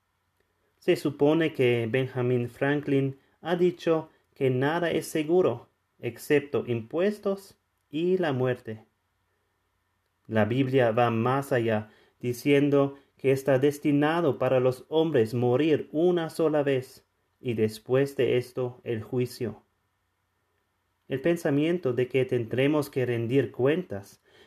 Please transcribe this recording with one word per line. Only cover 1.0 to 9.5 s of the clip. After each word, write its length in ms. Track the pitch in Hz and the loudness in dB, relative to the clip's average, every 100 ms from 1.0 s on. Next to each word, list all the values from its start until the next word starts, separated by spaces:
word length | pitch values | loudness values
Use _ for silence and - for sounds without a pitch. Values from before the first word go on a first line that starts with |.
| 156 139 143 160 160 | 0 0 2 4 0
que 340 | - 123 120 113 | 2 2 2 0
Benjamin 600 | 127 131 127 123 123 120 | -2 -2 -2 0 0 -2
Franklin 680 | - 139 147 147 139 135 135 _ _ | -4 -2 -2 0 0 0 -6 _ _
ha 120 | 160 | -4
dicho 560 | 175 180 175 - 160 156 _ _ | 0 0 0 0 0 -2 _ _
que 160 | - 135 | -4 -2
nada 400 | 127 139 165 170 | 0 0 0 -2
es 160 | 160 147 | -2 -4
seguro, 600 | 160 151 175 170 113 - _ _ _ | -4 0 2 2 0 -10 _ _ _
excepto 640 | 120 117 - 147 143 113 110 | -10 -8 0 0 0 -4 -4
impuestos 920 | 117 110 160 190 214 202 196 - _ _ _ _ | -6 -4 -2 -2 -2 -4 -6 -8 _ _ _ _
y 280 | 147 175 185 | -4 0 0
la 140 | 165 | 0
muerte. 520 | 131 127 123 - 107 - _ _ _ _ _ _ | 0 -2 -4 -8 -14 -16 _ _ _ _ _ _